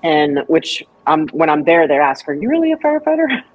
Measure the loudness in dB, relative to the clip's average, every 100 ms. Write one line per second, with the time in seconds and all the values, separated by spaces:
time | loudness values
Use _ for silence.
0 | 0 0 2 -2 0 -2 -2 -12 -12 _
1 | -2 0 -2 -2 0 2 2 4 4 2
2 | 2 -2 -6 -6 -2 0 0 0 -2 -2
3 | -2 -2 0 -2 -6